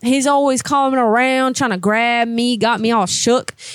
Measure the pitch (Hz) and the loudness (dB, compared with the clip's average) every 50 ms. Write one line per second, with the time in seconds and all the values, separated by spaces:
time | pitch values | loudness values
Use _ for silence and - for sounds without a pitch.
0 | - 240 262 277 254 285 285 277 285 277 262 240 - - 294 277 269 269 262 262 | -2 0 0 2 2 2 2 2 2 2 0 -2 -2 -2 0 0 0 2 2 2
1 | 240 220 214 240 254 262 262 262 262 262 262 - 277 240 196 180 175 202 214 226 | 2 2 2 2 2 2 2 0 0 0 -2 -2 -2 -2 -2 -2 -2 0 0 0
2 | 233 240 240 240 233 233 233 233 240 247 247 208 214 226 240 196 220 226 233 226 | 0 0 0 0 -2 -2 -2 -2 0 0 0 0 0 0 0 0 0 0 0 0
3 | 190 175 - - - 240 240 254 - - - - - - - | 0 0 -2 -2 0 2 0 0 0 -4 -12 -16 -18 -18 -16